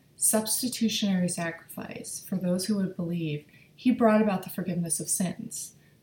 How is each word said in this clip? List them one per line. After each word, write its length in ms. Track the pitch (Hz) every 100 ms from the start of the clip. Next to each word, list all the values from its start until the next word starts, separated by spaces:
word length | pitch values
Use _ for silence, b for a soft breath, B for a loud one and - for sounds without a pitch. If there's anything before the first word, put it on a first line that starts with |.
| _ -
substitutionary 1120 | - 220 220 - 247 - 220 - 202 185 175
sacrifice 960 | 180 165 - - - - - - - -
for 80 | 185
those 300 | 180 180 202
who 100 | 208
would 220 | 185 -
believe, 480 | 170 170 160 147 - B B
he 180 | - 254
brought 300 | 226 226 214
about 220 | 208 190
the 60 | -
forgiveness 500 | - 175 175 165 -
of 80 | -
sins 640 | - 175 - - - - b b b